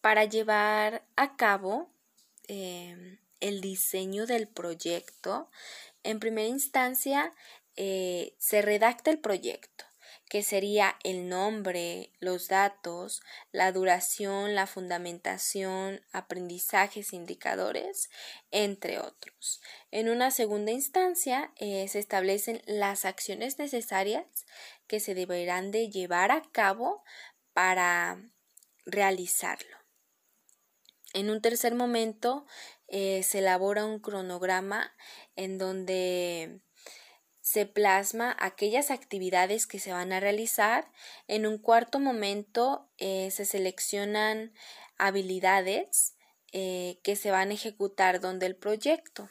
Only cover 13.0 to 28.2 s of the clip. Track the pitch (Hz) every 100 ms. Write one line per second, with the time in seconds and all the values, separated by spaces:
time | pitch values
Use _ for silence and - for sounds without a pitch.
13 | 196 - - - - 190 185 190 185 180
14 | - - 196 196 202 202 190 - 180 175
15 | 175 175 190 190 - 196 190 190 190 196
16 | _ 190 - 180 180 180 - 202 202 208
17 | 208 180 170 180 - 190 190 - 381 381
18 | - - - - _ 208 202 196 - -
19 | - _ - _ - - - - _ 208
20 | 226 233 254 262 220 208 208 247 285 370
21 | 370 339 269 254 - - 208 196 196 202
22 | 208 196 185 202 233 226 - 208 202 196
23 | 190 190 - 190 247 294 294 247 226 190
24 | 196 254 359 - - - - - - 214
25 | 208 185 180 180 175 180 196 214 226 202
26 | 180 175 196 302 - - 202 208 262 415
27 | - - - _ _ - 185 185 180 175
28 | 170 185